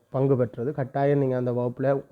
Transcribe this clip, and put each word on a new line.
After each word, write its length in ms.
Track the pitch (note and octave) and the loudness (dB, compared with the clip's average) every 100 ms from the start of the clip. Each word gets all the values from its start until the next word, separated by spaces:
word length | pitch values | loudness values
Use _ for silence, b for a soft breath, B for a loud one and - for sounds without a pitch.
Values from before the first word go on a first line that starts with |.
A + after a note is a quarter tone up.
| _ | _
பங்கு 260 | C3 C#3 C3 | 0 2 2
பெற்றது. 360 | A#2+ - A#2+ | 0 -4 -6
கட்டாயம் 480 | D3 B2 C3+ C#3 C#3+ | -4 -4 0 2 2
நீங்க 160 | C3 B2+ | 2 0
அந்த 160 | B2 | 0
வகுப்புல 500 | B2 B2 A#2+ C3+ C#3 - | -2 -2 -2 0 0 -2